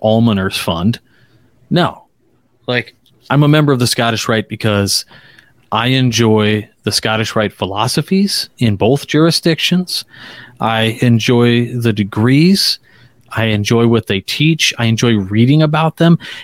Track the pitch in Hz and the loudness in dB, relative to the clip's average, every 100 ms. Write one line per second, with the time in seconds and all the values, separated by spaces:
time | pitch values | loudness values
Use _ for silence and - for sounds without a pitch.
0 | 110 110 117 101 95 - - 85 92 120 | 0 2 2 0 -2 -6 -6 -2 -2 -4
1 | - _ _ _ _ _ _ 160 170 - | -10 _ _ _ _ _ _ -2 -2 -4
2 | _ _ _ _ _ _ - 123 - _ | _ _ _ _ _ _ -6 -6 -6 _
3 | _ _ - 139 147 151 147 131 120 - | _ _ -2 2 4 4 2 0 0 0
4 | 117 110 - 110 101 110 110 101 101 - | -2 -2 -2 -2 -4 -6 -2 0 0 -2
5 | - - - - _ _ _ 110 120 131 | -6 -16 -20 -20 _ _ _ -4 0 0
6 | 127 110 113 107 104 107 104 _ - - | 0 2 2 4 2 -2 -4 _ -6 -4
7 | 110 110 113 - 104 - 95 98 113 - | -2 -2 -2 -2 -4 -4 -6 -4 -4 -4
8 | 147 190 196 - - - 117 98 104 143 | -2 0 0 -4 -8 -4 -2 0 0 0
9 | - 151 165 151 175 160 - 180 180 - | 0 0 2 0 -2 -2 -2 -2 -2 -8
10 | - - - - - - 110 113 113 110 | -12 -18 -20 -20 -20 -6 -4 0 -2 0
11 | 123 117 110 120 120 120 117 123 117 104 | 2 2 2 2 4 2 0 -2 -2 -2
12 | 101 107 113 135 170 196 - - _ _ | -2 0 2 4 4 2 0 -6 _ _
13 | - _ _ - 113 104 104 117 117 113 | -20 _ _ -4 -2 -2 0 2 4 2
14 | - 98 - - 151 160 - - 117 110 | 0 -4 -6 -2 0 0 -2 -2 0 2
15 | 123 110 92 104 123 151 156 151 160 - | 2 0 0 2 2 4 2 0 -2 2
16 | 165 170 - - | 2 2 -2 -18